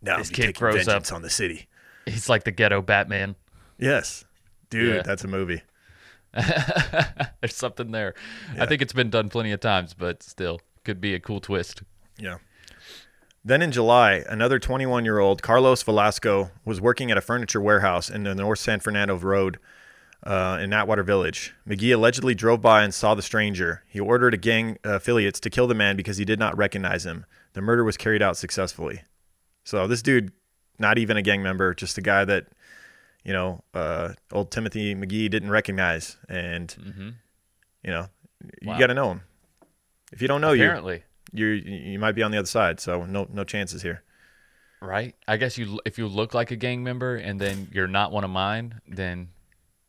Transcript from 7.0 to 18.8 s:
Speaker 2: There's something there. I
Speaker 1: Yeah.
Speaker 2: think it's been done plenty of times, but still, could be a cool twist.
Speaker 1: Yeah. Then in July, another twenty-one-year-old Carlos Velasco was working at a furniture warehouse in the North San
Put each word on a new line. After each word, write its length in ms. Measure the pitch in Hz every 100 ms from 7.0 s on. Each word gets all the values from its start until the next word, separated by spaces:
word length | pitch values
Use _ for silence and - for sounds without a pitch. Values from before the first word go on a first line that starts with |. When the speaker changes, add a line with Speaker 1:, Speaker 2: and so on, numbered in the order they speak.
| 151 - 131 -
Speaker 2:
There's 140 | 117 -
something 360 | 127 - 117
there. 220 | 110 101 - - - -
I 40 | 123
Speaker 1:
Yeah. 80 | 123
Speaker 2:
think 160 | 147
it's 120 | 135
been 160 | 127 117
done 200 | 113 104
plenty 220 | 117 107
of 80 | 104
times, 340 | 113 92 85
but 300 | 87 87 85
still, 360 | - - 87 87 _ _
could 180 | - 95
be 120 | 101
a 60 | 92
cool 200 | - 101
twist. 420 | - 98 85 - - _ _ -
Speaker 1:
Yeah. 200 | 95 85 _ _ - - - - - _ _ _
Then 180 | 107 139
in 100 | 170
July, 520 | 120 113 123 110 92 -
another 320 | 107 123 131
twenty-one-year-old 840 | - 131 131 123 113 107 98 98
Carlos 400 | - 120 131 123
Velasco 680 | - 107 104 - 113 98 90 - -
was 160 | 95
working 300 | 113 123 123
at 60 | 98
a 40 |
furniture 400 | - 120 113 107
warehouse 480 | 104 101 95 87 -
in 140 | 104
the 120 | 101 95
North 240 | 101 104
San 200 | - 104